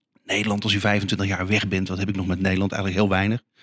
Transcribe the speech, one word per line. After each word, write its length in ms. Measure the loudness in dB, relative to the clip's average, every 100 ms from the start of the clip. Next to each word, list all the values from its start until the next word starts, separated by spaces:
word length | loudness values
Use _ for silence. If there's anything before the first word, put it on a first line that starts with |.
| _ _ -4
Nederland, 380 | -2 0 0
als 100 | 0
je 60 | 0
vijfentwintig 480 | 2 2 0 0 0
jaar 200 | -2 0
weg 200 | 0 0
bent, 200 | -2 -2
wat 100 | -2
heb 120 | -2
ik 60 | -2
nog 120 | -2
met 120 | 0
Nederland?" 300 | 0 2 0
Eigenlijk 300 | -2 -2 2
heel 80 | 2 2
weinig. 240 | 0 -2 -6 _